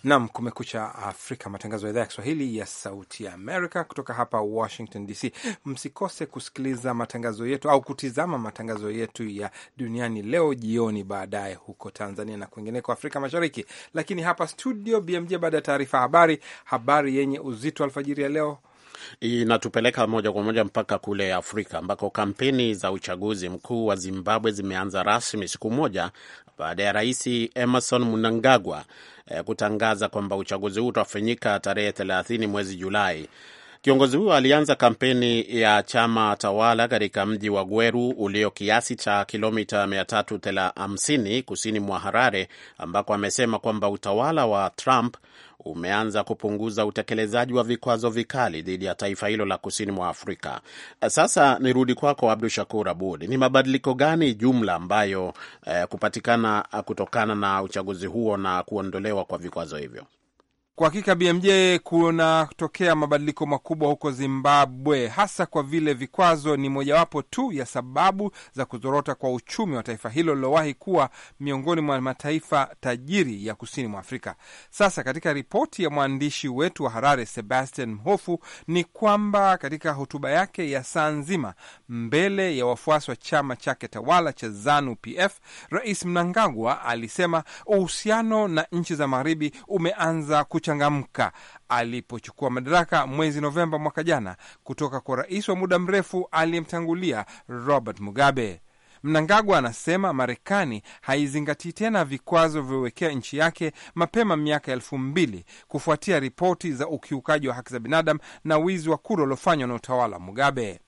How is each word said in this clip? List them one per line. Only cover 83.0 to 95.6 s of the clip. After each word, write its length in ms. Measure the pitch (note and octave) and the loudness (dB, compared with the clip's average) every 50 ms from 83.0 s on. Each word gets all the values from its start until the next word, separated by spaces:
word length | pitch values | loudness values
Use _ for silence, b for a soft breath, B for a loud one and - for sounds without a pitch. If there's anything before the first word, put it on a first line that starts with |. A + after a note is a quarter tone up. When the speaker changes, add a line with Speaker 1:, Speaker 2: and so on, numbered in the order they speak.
| - - | 0 -4
Speaker 1:
wa 60 | B2 | -10
chama 400 | - - - E3 D3+ C#3+ C3+ B2+ | -10 -4 0 0 0 0 0 -6
chake 320 | - - C#3+ B2+ _ - A2 | -6 -4 -4 -4 _ -8 -12
tawala 440 | - A2 A2 C3+ E3+ F3+ E3+ D3+ | -10 -8 0 2 2 4 4 0
cha 160 | B2+ - - A2+ | -4 -6 -10 -10
zanu 460 | G#2 G2+ G#2 C#3 D3 D3 C#3+ C3 A2+ | -10 -4 0 2 2 2 2 -2 -8
P 180 | - - A2+ A#2+ - | -8 -12 -10 -2 0
F, 220 | F#3 G3 - - B B B B B B | 0 0 -2 -6 B B B B B B
Rais 340 | D#3 G3+ C4 A3 G3 - - | -4 -4 -2 -2 -4 -4 -4
Mnangagwa 800 | F3+ F3 F3 E3+ F3+ F3+ A3 A3 F3+ B2 A2 A2 A#2 C#3+ - - | -2 0 0 0 0 2 2 2 2 0 0 0 0 -2 -2 -2
alisema 600 | A#2+ A#2 A#2 A2+ G#2+ - - F3+ E3+ E3+ D#3+ - B B B B | -4 -4 -4 -4 -6 -2 0 0 2 0 -2 -2 B B B B
uhusiano 800 | - G#3+ G3 F#3 E3 - - - G#3+ G#3+ A3+ A3+ A3 A3 A3 G#3+ G3 | 2 4 4 4 2 -4 -4 0 2 2 2 2 2 2 2 2 2
na 180 | E3 E3 E3 - | 2 0 0 0
nchi 220 | - F3 E3+ - E3+ | -2 -4 -2 -2 0
za 120 | C#3+ D3+ | 0 2
magharibi 460 | C3+ C3 B2+ C3+ D#3+ D#3+ D#3 D3+ D3 B B B B | 2 2 0 2 0 0 0 -2 -4 B B B B
umeanza 760 | G3+ F#3+ E3 E3+ G#3 G3+ E3+ E3 E3 D#3+ D3+ C#3+ D3+ D3 D3 | -2 0 0 0 0 0 0 0 0 0 0 2 2 2 2
kuchangamka 880 | - - E3 - D#3+ D3+ C#3+ C#3+ D3 D3 C#3 B2 - - - A#2+ F#2 B B B B B B _ _ | 0 -2 -4 -2 0 0 2 2 2 2 0 -4 -6 -2 -2 -2 -2 B B B B B B _ _
alipochukua 840 | B2 A#2+ A#2+ A#2 A#2+ B2 A2+ _ B2 A2 - - - - C#3+ C3 | 0 0 0 -2 -4 -8 -8 _ -14 -12 -12 -16 -10 -4 -4 -2
madaraka 560 | B2 B2+ B2+ C3 E3 F3+ E3+ - F3 D#3 C#3 | -2 -2 -2 2 2 2 2 4 0 0 0
mwezi 340 | C3+ C3 D3+ D#3+ D#3 C#3+ D3 | 0 0 0 0 0 0 -2
Novemba 380 | D3 D3 C#3+ E3+ E3+ D#3+ D#3 D3+ | -2 -2 0 0 0 0 0 -2
mwaka 240 | D3+ D3+ - - | -2 -4 -4 -2
jana 340 | D#3+ E3+ D#3+ C3+ G#2+ F#2 F#2 B B B B B _ | 0 0 0 0 0 -6 -10 B B B B B _
kutoka 360 | - C3+ - D3+ C3+ C3 C3 | -12 -6 -4 -4 -4 -4 -6
kwa 160 | - - C3 | -4 -2 -2
rais 320 | B2 C3 - F#3 G#3 G3+ - | -2 -2 -4 -4 -4 -2 -2
wa 80 | F#3+ | -2
muda 220 | F3+ | -2